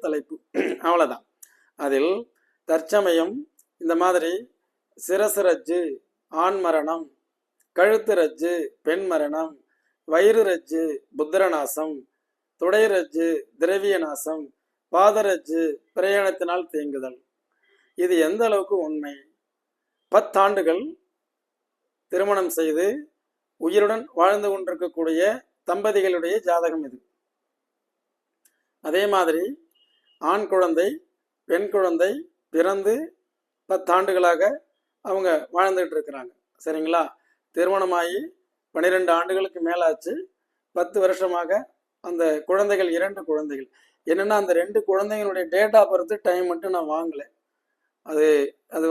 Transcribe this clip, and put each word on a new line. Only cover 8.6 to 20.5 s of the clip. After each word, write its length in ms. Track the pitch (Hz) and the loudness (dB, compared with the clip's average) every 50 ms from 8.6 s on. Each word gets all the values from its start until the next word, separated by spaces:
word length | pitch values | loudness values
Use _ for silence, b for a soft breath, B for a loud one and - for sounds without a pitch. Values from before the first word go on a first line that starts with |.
| 151 131 _ _ - | -4 -6 _ _ -2
பெண் 240 | 151 165 190 196 185 170 | -2 -2 -2 -2 -2 -2
மரணம், 420 | 156 147 147 151 160 165 160 147 135 _ _ _ _ _ _ _ _ _ - | 0 -2 -2 -4 -4 -6 -6 -8 -16 _ _ _ _ _ _ _ _ _ 0
வயிறு 360 | 156 170 196 214 226 226 214 196 | 2 4 6 6 6 4 4 2
ரஜ்ஜு, 340 | 180 - - - 156 165 165 156 147 135 _ _ - | 0 -2 -4 -6 -4 -4 -2 -2 -4 -8 _ _ -6
புத்திரநாசம், 800 | 131 151 151 165 190 190 180 165 151 139 135 - 151 156 156 151 135 123 _ _ _ _ _ _ _ _ _ _ - | -6 -4 0 2 2 2 2 2 -2 -4 -4 -6 -6 -6 -6 -8 -10 -14 _ _ _ _ _ _ _ _ _ _ -4
தொடை 240 | 165 180 196 214 220 214 196 | -2 2 4 4 4 4 2
ரஜ்ஜு, 340 | 185 165 147 143 160 165 165 165 147 - _ _ - | 0 -2 -2 -2 -2 0 0 0 -2 -6 _ _ -2
திரவிய 380 | 165 170 196 196 196 202 196 180 | 0 0 0 0 0 0 0 0
நாசம், 460 | 160 151 143 - - 156 160 156 147 135 _ _ _ _ _ _ _ - - | -2 -6 -8 -10 -8 -8 -8 -8 -10 -14 _ _ _ _ _ _ _ -2 2
பாத 300 | 180 190 214 202 220 208 202 | 6 6 6 6 4 2 0
ரஜ்ஜு, 340 | 185 165 - - 160 165 165 160 143 - _ _ - | 0 -2 -2 -4 -2 0 0 -2 -2 -6 _ _ -4
பிரயாணத்தினால் 720 | 190 180 196 202 202 196 190 - - 180 175 175 185 170 165 - | -2 0 2 2 2 0 0 -2 -4 -4 -4 -4 -4 -4 -6 -6
தேங்குதல், 460 | 151 147 143 139 135 131 131 123 - _ _ _ _ _ _ _ _ _ _ _ _ _ _ - - | -6 -6 -6 -8 -8 -10 -10 -14 -16 _ _ _ _ _ _ _ _ _ _ _ _ _ _ -6 -2
இது 160 | 180 180 180 165 156 156 | 0 2 4 4 2 2
எந்த 140 | 190 226 233 226 | 2 0 0 2
அளவுக்கு 280 | 208 196 185 190 202 185 160 | 2 0 0 0 -2 -2 -2
உண்மை? 300 | 151 156 151 147 143 143 139 139 _ _ _ _ _ _ _ _ _ _ _ _ _ _ _ _ - - | -2 -6 -8 -8 -10 -12 -16 _ _ _ _ _ _ _ _ _ _ _ _ _ _ _ _ _ 2 2
பத்தாண்டுகள் 720 | 208 208 - - 196 196 202 | 2 2 2 2 2 2 4